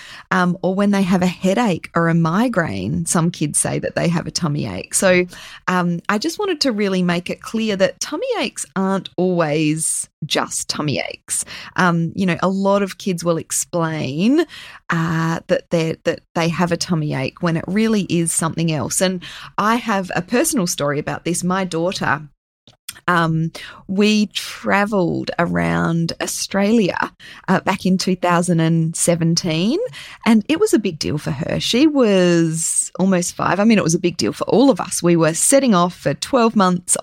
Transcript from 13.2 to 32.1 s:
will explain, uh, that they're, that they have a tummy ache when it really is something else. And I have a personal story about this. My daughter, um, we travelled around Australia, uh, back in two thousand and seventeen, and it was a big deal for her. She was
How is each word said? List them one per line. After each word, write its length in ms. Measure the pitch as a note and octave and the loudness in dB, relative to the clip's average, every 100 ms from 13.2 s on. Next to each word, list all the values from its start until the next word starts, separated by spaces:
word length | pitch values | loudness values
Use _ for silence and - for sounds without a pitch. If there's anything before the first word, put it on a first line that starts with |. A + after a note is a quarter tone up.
will 140 | E3+ E3 | -2 -2
explain, 1080 | - - - F3 E3 D#3 D3+ C#3+ G#3+ D4+ E4+ - - - - | -2 -6 -4 -2 -2 -2 -4 0 2 2 0 -6 -20 -18 -4
uh, 500 | E3 E3 D#3+ E3 E3 - | -2 0 0 0 -2 -2
that 240 | F3+ - | -4 0
they're, 260 | E3+ D#3+ - | -2 -2 -2
that 160 | E3+ D3+ _ | -4 -6 _
they 140 | F3 E3 | -2 -2
have 240 | D#3 F3 | 0 0
a 40 | E3+ | -2
tummy 380 | - D#3+ D3+ | -2 -2 -2
ache 260 | C#3 C3 - | -4 -6 -2
when 160 | F3 D#3+ | -2 -2
it 80 | - | -2
really 360 | G3 A3 A3 F3+ | 0 2 0 0
is 240 | E3+ E3 | 0 0
something 400 | - E3 - E3 | -2 -2 -2 -2
else. 280 | D#3 D3 - | -2 -2 0
And 220 | F#3 F#3 - - - - | 0 -2 -10 -18 -10 -2
I 180 | G3+ A3+ | 0 0
have 340 | A3+ G3 F#3 - | 0 -2 -2 -6
a 60 | |
personal 440 | F3 A#3+ E4 C4+ F3 | -2 0 0 0 -2
story 320 | - C#3+ C#3+ | -2 -2 -2
about 260 | - C#3+ | -4 -6
this. 200 | E3 F3 | -4 -2
My 200 | F3+ F#3+ | -2 -2
daughter, 640 | F#3 E3 E3+ G3 D3+ D3 D3+ _ _ _ - _ - - - | -2 -2 -2 -2 -2 -4 -6 _ _ _ -20 _ -20 -6 0
um, 460 | F3 E3 D#3+ D#3+ - - - - | 2 2 0 -2 -6 -18 -16 -6
we 400 | F#3+ G#3 G#3+ G#3 | 2 4 4 0
travelled 1040 | - - - A3 G3 G#3 G#3 E3+ C3+ C3 - | -4 -10 -8 0 0 2 2 0 -2 -4 -2
around 720 | F3 F3 E3+ E3+ E3+ E3 E3 - | 0 0 0 0 0 0 -2 -4
Australia, 920 | E3+ - - G3 G3+ A#3 F3+ - - _ - - - | -6 -6 -4 0 2 4 2 0 -4 _ -20 -10 0
uh, 140 | F3+ | 0
back 260 | - F#3+ F#3 | 0 -2 0
in 100 | F#3 | 0
two 200 | - F#3 | 0 0
thousand 440 | F3 F3 F3 E3 | 2 2 2 2
and 340 | D#3+ E3 D#3+ - | 4 2 0 0
seventeen, 800 | - E3+ E3 E3+ F3+ D#3 G3 E4+ B4 - - - - | 0 2 2 0 0 0 0 0 -4 -10 -20 -4 2
and 180 | A3+ - | 4 4
it 100 | D#4+ | 0
was 160 | G#4+ | 2
a 40 | D4 | 2
big 200 | G3+ D#3 | 0 -4
deal 180 | - D3+ | -4 -4
for 140 | - | -4
her. 300 | B2+ - D#3 | -6 -4 -2
She 260 | - A#3 D#4 | 0 4 4
was 1040 | C#4+ A3+ | 4 4